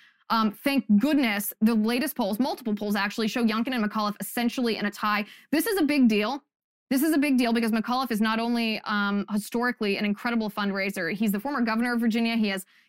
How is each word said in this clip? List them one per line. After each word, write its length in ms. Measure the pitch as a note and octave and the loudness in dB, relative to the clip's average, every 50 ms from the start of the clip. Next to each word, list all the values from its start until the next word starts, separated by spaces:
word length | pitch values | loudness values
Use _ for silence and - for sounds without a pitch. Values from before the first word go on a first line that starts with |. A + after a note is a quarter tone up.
| - - _ _ _ - | -20 -20 _ _ _ -2
Um, 220 | G#3+ A3+ A3 G#3+ | 0 0 0 0
thank 320 | G#3 - - C#4 C#4 C4+ - - G#3 G3+ | -2 -2 -2 0 0 0 2 4 4 4
goodness, 520 | A3+ D4 D#4 C#4+ C4+ A3+ G3+ G3+ G3+ - - - | 4 4 4 4 2 2 0 -2 -4 -6 -2 0
the 140 | A3 A3+ A#3 | 2 2 4
latest 400 | G#3+ G#3+ A3+ A#3+ A#3+ B3 D4+ - | 4 2 2 0 0 -2 -2 -2
polls, 240 | - A#3 F#3+ G#3+ G3+ | -2 -2 -2 -2 -2
multiple 380 | B3+ D4 F#4 - - A3 G#3 | -2 -2 -4 -4 -4 -4 -4
polls 180 | G#3 G#3+ G#3 G3+ | -2 -2 -2 0
actually, 320 | G3+ G3 G#3 - - A3 | 0 0 -2 -2 -2 -2
show 160 | G#3+ - B3+ A#3 | -2 0 0 0
Youngkin 300 | A3 G#3+ A3+ A#3 C4 C4 | 2 2 0 -2 -2 -2
and 100 | A#3+ G#3 | -2 -2
McAuliffe 360 | G#3 - A3 G#3 G#3 G3 - | -2 -2 -2 -2 -2 -4 -6
essentially 560 | G3 - - A#3+ A#3+ A#3+ - C4+ A#3+ A#3 G#3+ | -8 -8 -4 -2 -2 -2 -2 0 0 0 0
in 100 | - G3+ | -2 -2
a 60 | G3+ | -6
tie. 320 | - - - G#3+ G#3 G3+ G#3+ - - - - _ | -4 -4 -2 0 0 0 -2 -4 -10 -20 -6 _
This 160 | - D#4 D4+ | 0 0 0
is 100 | A4+ G4+ | 0 0
a 60 | G4 | 2
big 240 | D4+ C4+ D4 D4 B3+ | 2 2 4 4 4
deal. 380 | A3 A3 G3+ G#3 A3 C4+ C#4+ - _ _ _ _ _ _ _ _ - | 6 4 4 2 0 -4 -6 -10 _ _ _ _ _ _ _ _ -2
This 120 | C4 C4 | 0 2
is 100 | C#4+ D#4+ | 2 2
a 60 | D#4+ C#4+ | 2 2
big 180 | C#4 D4 C4+ | 2 2 4
deal 160 | B3 B3+ A#3 | 4 4 2
because 180 | A#3 A#3 A3+ A3 | 2 2 2 2
McAuliffe 400 | A3 A3 G#3+ A3+ B3 B3+ C4+ A#3+ | 0 0 0 0 -2 -2 -2 -2
is 100 | A3+ G3 | 0 0
not 180 | A3 A3 A3 A3 | 2 2 0 0
only, 400 | A#3 A#3 A#3+ A#3 A#3 A3 G#3+ - - | 0 0 0 0 0 0 -2 -4 -4
um, 420 | - G#3 G#3 G3+ G3+ G3+ G3+ G3+ - | -2 -2 0 0 0 0 -2 -2 -2
historically 680 | G#3 G#3 - - - A#3 A#3+ B3 A#3+ - A3 G3+ G3 - | -2 -4 -4 -2 -2 -2 -2 -2 -2 -2 -2 -2 0 0
an 80 | G#3+ | -2
incredible 420 | G#3 G3+ - - A#3+ A#3 A3+ A3 G#3 | -2 -4 -4 -4 -2 -2 -2 -2 -4
fundraiser, 640 | - - G3+ G3+ F#3+ G3 F#3+ G3 F#3+ G3 F3 D#3+ | -4 -4 -4 -2 -2 -2 -4 -4 -4 -4 -4 -4
he's 200 | G#3 F#3 A3+ G#3 | -2 0 0 0
the 80 | G3 G3+ | 0 -2
former 200 | - C#4 D4 B3+ | -2 -4 -2 -2
governor 320 | A#3+ A3+ A3 A3+ A#3+ B3 | 0 0 0 0 0 0
of 80 | A#3+ A#3 | 0 0
Virginia. 340 | A#3+ A3+ G#3+ A#3 A#3 A3+ A#3 | 0 0 0 0 0 0 0
He 140 | A3+ G#3+ G3+ | 0 0 0
has 160 | F#3+ F#3 - - _ _ _ | -2 -4 -8 -12 _ _ _